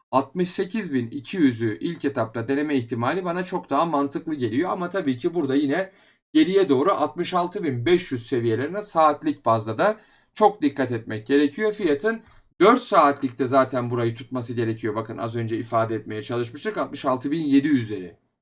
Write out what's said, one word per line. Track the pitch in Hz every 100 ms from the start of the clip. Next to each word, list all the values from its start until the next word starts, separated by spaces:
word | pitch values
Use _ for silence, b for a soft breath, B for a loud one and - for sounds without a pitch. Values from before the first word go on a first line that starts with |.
| b
altmış | 127 139 180 180
sekiz | - 180 226 185
bin | 135 117
iki | 143 120 196
yüzü | 143 113 113 104
ilk | 170 165 143
etapta | 135 113 123 113
deneme | 139 151 143
ihtimali | 117 117 120 170 180
bana | 175
çok | 185 180 -
daha | 139 170
mantıklı | 147 143 160 160 151
geliyor. | 120 117 185
Ama | 202 175
tabii | 196 147 123
ki | 175
burada | 170 139 139
yine | 147 151 190 b b b _
geriye | 156 156 196 160
doğru | 131 165
altmış | - 147 - 175
altı | 180 175 202
bin | 170 123 127
beş | 175 175
yüz | 123 113
seviyelerine | 127 117 110 143 196
saatlik | 208 165 156 147 156 143 -
bazda | 113 110 107
da | 190 220 b b b
çok | - 415 403
dikkat | - - 123
etmek | 120 110 107 107
gerekiyor. | 143 147 147 214
Fiyatın | 214 180 143 214 226 b b b -
dört | 190 254
saatlikte | - 196 143 139 131 117 131
zaten | 135 127 131 120
burayı | 120 117 117
tutması | - 127 113
gerekiyor. | 120 113 113 110 107
Bakın | 110 107
az | 113 117
önce | 113 113
ifade | 120 117 113 113
etmeye | 104 107
çalışmıştık. | 107 120 117 143 214 202
Altmış | 135 147 143
altı | 127 139
bin | 165
yedi | 151 139 147
yüzleri | 139 110 101 90 - _ _